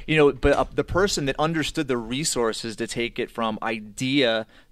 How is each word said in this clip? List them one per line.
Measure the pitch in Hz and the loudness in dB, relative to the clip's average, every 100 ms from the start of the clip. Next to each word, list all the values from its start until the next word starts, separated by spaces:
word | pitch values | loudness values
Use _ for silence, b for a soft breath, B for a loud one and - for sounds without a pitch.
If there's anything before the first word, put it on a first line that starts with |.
| B | B
you | 156 | 4
know, | 143 | 4
but, | 135 143 | 4 2
uh, | 131 131 | 2 0
the | - | -2
person | - 170 196 175 139 | -2 2 2 0 -2
that | 135 | 0
understood | 156 165 139 165 135 | 0 0 -2 -2 -2
the | 123 | -2
resources | 113 131 156 127 113 104 117 107 | -2 -4 -2 0 0 -2 -6 -6
to | 113 | -6
take | 120 117 110 | -2 -4 -4
it | 117 | -6
from | - 113 107 | -2 -4 -2
idea | 110 113 107 101 131 143 120 113 110 B B | -4 -6 -8 -6 0 4 4 2 -2 B B